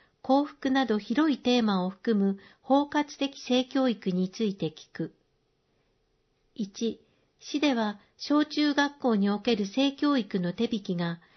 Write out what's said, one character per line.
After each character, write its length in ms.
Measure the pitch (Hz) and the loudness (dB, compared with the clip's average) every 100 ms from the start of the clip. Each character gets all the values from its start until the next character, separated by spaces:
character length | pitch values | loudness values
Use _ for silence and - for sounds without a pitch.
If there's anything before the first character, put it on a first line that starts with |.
| _ _ | _ _
幸 220 | - 269 | 2 2
福 280 | 285 - 269 | 2 -4 0
な 140 | 262 247 | 0 2
ど 140 | 214 | -2
広 340 | 202 240 320 | 0 0 2
い 40 | 247 | 2
テ 220 | 247 247 | 2 2
ー 40 | |
マ 220 | 220 190 180 | 2 0 -2
を 40 | |
含 320 | - - 214 | -4 0 2
む 160 | 196 196 - - | 2 -2 -10 -16
包 220 | - 277 | 0 2
括 340 | 285 302 294 - | 2 -2 -4 -4
的 240 | 277 - | -6 -6
性 220 | - 247 | -2 0
教 240 | 254 269 262 | 0 0 0
育 240 | 214 196 | 0 -2
に 180 | 180 185 | -2 -2
つ 140 | - | -2
い 120 | 214 196 | -4 -2
て 120 | 160 | -6
聞 260 | - - | -8 -14
く。 220 | - 165 - _ _ _ _ _ _ _ _ _ _ _ _ _ | -10 -10 -10 _ _ _ _ _ _ _ _ _ _ _ _ _
一、 460 | - 202 - 226 - _ _ _ _ | -8 -8 -4 -6 -6 _ _ _ _
市 220 | - 294 | -8 0
で 120 | 294 | 0
は 240 | 233 214 208 _ _ | 2 -2 -6 _ _
小 280 | - 294 302 | 0 2 2
中 280 | 294 294 | 0 0
学 260 | 285 285 285 | 2 -2 -2
校 160 | 254 214 | 0 2
に 140 | 202 | 2
お 100 | 202 | 0
け 160 | 220 220 | 0 0
る 100 | 196 | 0
性 280 | 262 277 | 0 0
教 240 | 277 294 285 | 2 0 2
育 240 | 202 196 | 0 -2
の 100 | 175 | -4
手 120 | 170 233 | -2 -4
引 140 | 220 | -4
き 120 | 196 175 | -4 -4
が 240 | 170 170 _ | -4 -6 _